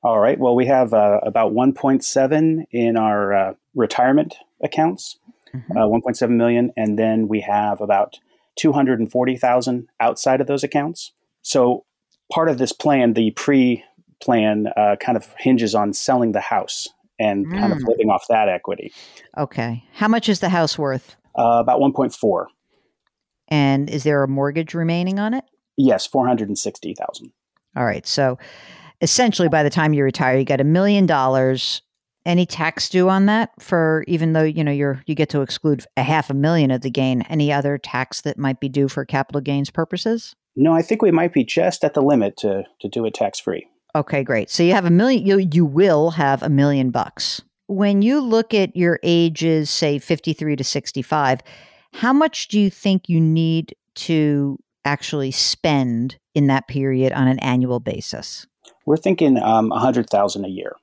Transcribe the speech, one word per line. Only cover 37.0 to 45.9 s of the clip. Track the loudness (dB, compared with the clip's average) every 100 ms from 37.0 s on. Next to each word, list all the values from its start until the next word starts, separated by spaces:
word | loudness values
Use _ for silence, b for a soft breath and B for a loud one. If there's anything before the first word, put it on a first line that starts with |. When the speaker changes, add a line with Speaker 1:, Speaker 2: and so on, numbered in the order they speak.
| -2 -2
Speaker 2:
any | -2 -2 0
other | 0 -2 -4
tax | -6 -6 -6 -8
that | -8 -4
might | -4 -4
be | -4
due | -2 -2
for | -2
capital | -4 -4 -2 -4
gains | -4 -4 -4
purposes? | -4 -4 -4 -4 -4 -6 _ _ 0
Speaker 1:
No, | 2
I | 2
think | 0 2
we | 2
might | 2 2
be | 0
just | 0 0 0 0
at | -2 2
the |
limit | 2 2 0 -2
to, | -4 -4 -6 _
to | -8
do | -4
it | -4
tax-free. | -4 -4 -4 -8 -8 -10 _ _
Speaker 2:
Okay, | -6 -2 -4
great. | -2 -2 -2
So | 0
you | 2
have | 2 4
a |
million, | 4 4 2 2
you, | 2 2
you | 2 2
will | 4 4